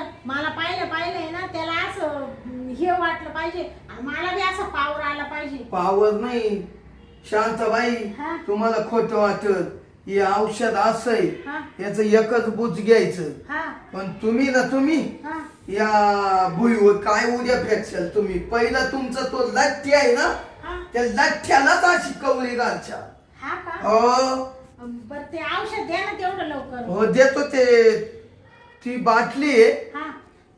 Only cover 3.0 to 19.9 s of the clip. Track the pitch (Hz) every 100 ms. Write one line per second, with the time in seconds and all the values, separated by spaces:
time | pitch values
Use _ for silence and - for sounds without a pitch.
3 | 330 320 311 311 330 359 - - - 220
4 | 262 302 359 370 381 381 - 311 285 294
5 | 262 294 285 302 285 269 233 185 190 196
6 | 214 208 240 240 214 196 180 - - -
7 | - - - 208 220 226 220 226 240 233
8 | 202 - 302 339 - 208 226 220 - 226
9 | 226 220 208 180 214 185 165 - - -
10 | - 196 190 202 214 - 226 208 214 220
11 | 247 214 165 - - 302 - - 202 202
12 | 214 220 220 233 226 202 226 175 208 226
13 | - 175 151 135 - 302 311 - - 185
14 | 190 - 220 233 277 254 254 269 277 320
15 | - - 302 320 302 - - 196 214 214
16 | 208 202 196 190 185 165 233 220 202 -
17 | 214 208 240 240 240 233 214 214 - 185
18 | 170 208 196 175 - 233 240 262 254 269
19 | 254 262 254 262 226 220 285 285 277